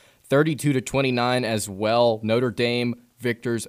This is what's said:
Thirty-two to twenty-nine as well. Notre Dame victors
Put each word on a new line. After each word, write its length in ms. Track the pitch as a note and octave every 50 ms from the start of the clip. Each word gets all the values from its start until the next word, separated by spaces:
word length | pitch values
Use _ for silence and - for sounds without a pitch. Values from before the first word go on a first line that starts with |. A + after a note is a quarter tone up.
| _ _ _ _ _ -
Thirty-two 420 | C3+ C#3+ D#3 D#3+ D#3 - - D3
to 80 | C#3 C3
twenty-nine 640 | - - - C3+ C#3 C3 B2+ A#2+ A#2+ B2 B2 B2+ B2
as 240 | - A2+ G#2+ G2+ G#2
well. 540 | G2 F#2+ G#2+ G#2+ A2+ A#2+ A#2+ A#2+ A2+ A2 A2
Notre 280 | G#2+ A2 A#2+ B2+ B2
Dame 440 | G#2 - A#2+ A#2+ A#2+ A#2+ A#2+ A#2+ A#2 - - _ _ -
victors 480 | - B2 A#2 A#2 - B2 A#2 A2+ G#2